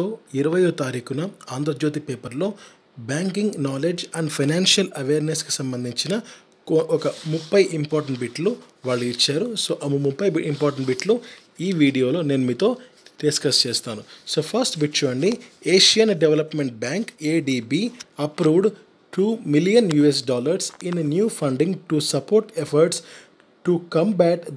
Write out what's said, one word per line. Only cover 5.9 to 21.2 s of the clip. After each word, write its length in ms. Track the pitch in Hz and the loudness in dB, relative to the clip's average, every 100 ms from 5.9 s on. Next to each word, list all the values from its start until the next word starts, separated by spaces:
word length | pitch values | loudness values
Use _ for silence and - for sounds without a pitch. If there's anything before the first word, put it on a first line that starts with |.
| 120 147 208 - - _ _ - | -6 -4 -4 -6 -18 _ _ 0
కో-, 160 | 160 160 156 | 0 2 0
ఒక 160 | 147 - 160 | -2 -4 -6
ముప్పై 280 | 160 - 202 190 160 | -6 0 2 2 0
ఇంపార్టెంట్ 400 | 147 156 139 127 | -2 -2 -2 -6
బిట్లు 280 | 123 135 180 240 - _ 127 | -6 -4 -4 -4 -10 _ -4
వాళ్ళు 180 | 123 123 | -2 -2
ఇచ్చారు. 360 | 117 - 143 240 214 - | -2 0 0 -2 -4 -4
So, 60 | 160 143 | -4 -2
ఆ 40 | 139 139 | 0 0
ముప్పై 220 | 135 196 160 | 0 0 0
బి-, 80 | 160 | -2
ఇంపార్టెంట్ 340 | 143 147 131 131 | 0 0 0 -2
బిట్లు 240 | 127 185 240 - - _ - 175 | -2 0 0 -2 -18 _ -6 -4
ఈ 20 | 175 | 2
వీడియోలో 380 | 143 127 127 170 147 | 2 4 2 2 0
నేను 120 | 139 127 | 2 0
మీతో 220 | 120 208 240 - _ - - | 2 2 0 -8 _ -20 -2
డిస్కస్ 380 | 151 143 147 - 123 | -2 0 2 2 0
చేస్తాను. 340 | 113 123 107 - - - | -2 -6 -12 -14 -20 -6
So, 60 | - 151 | -4 -2
ఫస్ట్ 280 | 220 254 165 | 0 -2 0
బిట్ 140 | 147 - | -2 0
చూడండి. 300 | 139 127 175 233 - _ 151 185 | 0 0 0 -2 -8 _ 2 4
ఏషియన్ 400 | - 214 220 180 156 | 6 4 2 4 4
డెవలప్‌మెంట్ 500 | 156 151 151 135 113 120 | 2 0 -4 -4 -4 -6
బ్యాంక్, 260 | 175 233 - 151 165 | -4 -6 -6 -2 0
ఏడీబీ, 480 | 139 127 113 147 233 - - - 147 | 0 -2 -2 -2 -2 -6 -16 -6 -6
approved 400 | - 156 165 208 214 - _ _ - | 0 4 4 4 -2 -12 _ _ -2
two 160 | 208 226 160 147 | 0 0 0 2
million 320 | 175 226 202 147 | 4 4 4 4
U 20 | 147 139 | 4 4
S 20 | 127 | 0
dollars 320 | 123 131 190 - - 180 | -2 0 -2 -4 -8 -6
in 80 | 175 147 | -2 0
new 140 | 165 | 0